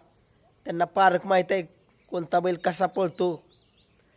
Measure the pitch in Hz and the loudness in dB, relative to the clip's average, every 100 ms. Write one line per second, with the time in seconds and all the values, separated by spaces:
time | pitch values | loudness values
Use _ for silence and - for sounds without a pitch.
0 | _ _ _ _ _ _ - 170 170 196 | _ _ _ _ _ _ -8 -4 -2 4
1 | 190 175 196 185 180 196 160 _ _ _ | 4 4 2 0 2 -2 -4 _ _ _
2 | _ 180 156 175 180 170 180 170 180 214 | _ -8 -2 0 0 -2 -4 -2 -2 -2
3 | 180 - 180 156 _ _ _ _ _ _ | -4 -2 -4 -4 _ _ _ _ _ _
4 | _ | _